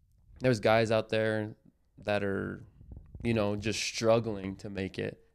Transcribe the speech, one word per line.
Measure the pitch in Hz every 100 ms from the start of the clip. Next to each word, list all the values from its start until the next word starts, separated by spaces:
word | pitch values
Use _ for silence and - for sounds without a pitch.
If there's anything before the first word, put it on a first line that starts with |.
| _ _ _ -
there's | 127 113
guys | 110 110 110
out | 110 -
there | 110 110 110 107 120 _ _ _ -
that | 104 104
are, | 101 98 98 98 - - - - - -
you | 120
know, | 113 104 101
just | 107 101
struggling | - - 113 117 113 101 95 95
to | 107
make | 98 95 -
it. | 101 - _